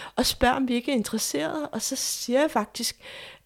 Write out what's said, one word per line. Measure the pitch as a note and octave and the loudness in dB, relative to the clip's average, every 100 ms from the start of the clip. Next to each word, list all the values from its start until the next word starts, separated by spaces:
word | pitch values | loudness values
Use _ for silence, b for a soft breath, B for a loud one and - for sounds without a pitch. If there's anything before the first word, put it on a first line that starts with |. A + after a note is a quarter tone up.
| B - | B 0
og | B3 | 0
spørger, | - B3 | 4 4
om | C4+ B3+ | 4 2
vi | |
ikke | A#3+ C4+ | 0 2
er | C4 | 0
interesserede. | G3+ A3 - C#4+ D#4+ D#4 D4 | 0 -2 0 0 -2 -2 -4
Og | A3 | -4
så | - C4 | -4 -2
siger | - - - B3+ | -4 -4 2 2
jeg | D#4 | 4
faktisk, | A3+ G#3 - A#3 B B B B B | 2 -2 -4 -6 B B B B B